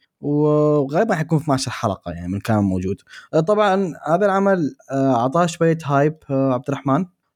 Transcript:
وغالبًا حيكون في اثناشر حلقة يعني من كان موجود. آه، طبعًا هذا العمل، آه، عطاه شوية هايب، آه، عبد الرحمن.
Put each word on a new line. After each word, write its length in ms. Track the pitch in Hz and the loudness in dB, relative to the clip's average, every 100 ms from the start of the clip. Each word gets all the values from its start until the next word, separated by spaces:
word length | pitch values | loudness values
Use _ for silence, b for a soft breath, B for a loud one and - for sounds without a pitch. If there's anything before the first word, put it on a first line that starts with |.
| _ _ | _ _
وغالبًا 920 | 147 147 151 151 151 151 135 156 226 170 | -4 0 2 2 2 2 0 -2 0 -2
حيكون 240 | 156 156 | 0 -2
في 60 | 151 | 0
اثناشر 260 | 131 123 | -2 -2
حلقة 400 | - 113 92 87 | -4 -4 -4 -8
يعني 160 | 85 87 | -10 -6
من 120 | 101 | -6
كان 180 | 110 107 | 0 0
موجود. 440 | 101 92 92 101 _ B B | 2 0 -4 -6 _ B B
آه، 60 | 160 | -2
طبعًا 540 | 160 208 208 196 185 139 - | 0 2 2 0 -2 -6 -2
هذا 180 | 170 202 | 2 2
العمل، 500 | 190 196 190 143 - - | 2 2 2 0 -6 -6
آه، 320 | 135 135 123 | 0 2 2
عطاه 220 | 127 170 175 | 2 2 0
شوية 320 | - 165 160 139 | 2 0 0 0
هايب، 320 | 139 151 156 - | 2 2 -2 -4
آه، 240 | 135 135 | -2 0
عبد 100 | 127 131 | 0 -4
الرحمن. 360 | 135 139 139 185 _ _ | -4 0 0 -2 _ _